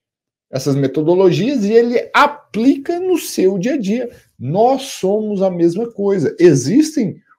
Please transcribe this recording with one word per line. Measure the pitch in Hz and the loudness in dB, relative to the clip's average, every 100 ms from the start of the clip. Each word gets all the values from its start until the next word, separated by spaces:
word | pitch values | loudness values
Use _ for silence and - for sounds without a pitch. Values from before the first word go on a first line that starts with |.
| _ _ _ _ _ | _ _ _ _ _
essas | 131 143 139 | -6 -2 -2
metodologias | 135 139 156 180 190 147 220 277 | -2 -2 0 2 4 2 0 -2
e | 196 | 2
ele | 226 240 240 - | 2 2 0 0
aplica | 240 285 - _ 202 247 277 - 349 | 2 2 0 _ 0 2 2 -2 -4
no | 370 339 | -2 -2
seu | - - 190 196 | -2 0 0 0
dia | 208 294 | -2 -2
a | |
dia. | 190 233 240 - _ _ | -2 -4 -6 -12 _ _
Nós | 120 180 240 269 | -6 0 2 2
somos | - - 185 208 214 202 | -4 -6 -2 -2 -2 -2
a | 190 | -2
mesma | 175 170 170 233 | 0 0 0 -6
coisa. | - 202 196 127 - | -4 -2 0 -2 4
Existem | 175 139 120 240 302 - 202 - _ | 4 4 2 2 2 -2 -4 -6 _